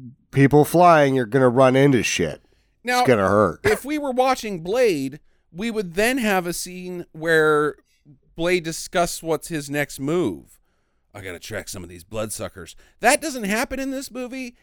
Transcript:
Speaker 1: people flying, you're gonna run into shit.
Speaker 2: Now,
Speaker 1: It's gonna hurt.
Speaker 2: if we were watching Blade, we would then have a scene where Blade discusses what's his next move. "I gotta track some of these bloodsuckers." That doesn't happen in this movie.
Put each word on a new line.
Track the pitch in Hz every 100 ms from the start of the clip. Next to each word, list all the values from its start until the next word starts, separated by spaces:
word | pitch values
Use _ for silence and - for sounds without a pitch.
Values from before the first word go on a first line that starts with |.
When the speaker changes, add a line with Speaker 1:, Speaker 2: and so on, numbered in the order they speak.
| 127 - _
Speaker 1:
people | 139 139 147
flying, | 143 165 175 160 139
you're | 131 117
gonna | 135 127
run | 120 131 131
into | 143 127
shit. | - - 80 - _ _ _ _
Speaker 2:
Now, | 233 247
Speaker 1:
It's | 247
gonna | 113 95
hurt. | 101 98 -
Speaker 2:
if | 208 214
we | 269 302
were | 285
watching | 247 262 254 220 185
Blade, | 170 233 240 151 135 151 _ _ _
we | 160 233
would | 214 185
then | 165 226 269
have | 214 190 175
a |
scene | 170 185 180 180 180 -
where | 160 160 160 156 151 151 - _ _ _ 143 _ -
Blade | 170 185
discusses | 160 160 - 180 175 -
what's | 165 151 -
his | 165 139
next | 147 143 -
move. | 139 175 135 76 67 _ _ _ _ _ _
"I | 101
gotta | 95 85
track | - 104 87
some | 101
of | 87
these | 87
bloodsuckers." | 82 110 110 - 95 - 82 - _ _
That | 220 285
doesn't | 302 262
happen | 196 214 277 262
in | 269
this | 269 277
movie. | 240 247 262 247 -